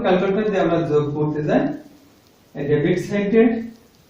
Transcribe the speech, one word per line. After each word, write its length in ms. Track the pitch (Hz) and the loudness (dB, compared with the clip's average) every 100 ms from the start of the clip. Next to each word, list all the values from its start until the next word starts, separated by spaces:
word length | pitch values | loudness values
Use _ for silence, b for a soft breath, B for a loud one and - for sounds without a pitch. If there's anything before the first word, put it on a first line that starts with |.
ক্যালকুলেটর 460 | 190 185 196 202 214 | 2 2 2 0 0
দিয়ে 140 | 190 | 0
আমরা 140 | 165 165 151 | 0 0 0
যোগ 140 | 147 143 151 | 0 0 -2
করতে 240 | 151 147 151 | -2 -2 -2
যাই, 160 | 233 - - - - _ _ _ _ _ | 0 -2 -6 -16 -20 _ _ _ _ _
এই 100 | 147 143 | -8 -2
ডেবিট 280 | 151 165 180 202 | 0 0 -2 -2
সাইডে 340 | 202 196 226 240 - - - - _ | -4 2 4 4 2 -8 -16 -20 _